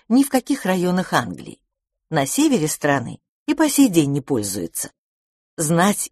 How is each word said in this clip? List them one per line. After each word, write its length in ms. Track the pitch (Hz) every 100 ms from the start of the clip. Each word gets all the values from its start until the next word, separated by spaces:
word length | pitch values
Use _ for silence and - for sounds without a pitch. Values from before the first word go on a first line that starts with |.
| -
ни 140 | 240
в 60 | 277
каких 380 | 262 - 277 185
районах 480 | 185 180 180 180
Англии. 480 | 156 117 80 - - _ _ _ _ _
На 160 | 156 135
севере 420 | - 302 240 151
страны 520 | - 151 139 117 160 _ _ -
и 80 |
по 160 | 311 311
сей 180 | - 269
день 240 | 170 143
не 80 | 143
пользуется. 680 | - 131 101 98 82 - - _ _ _ _ _ _ -
Знать 540 | 156 170 190 202 -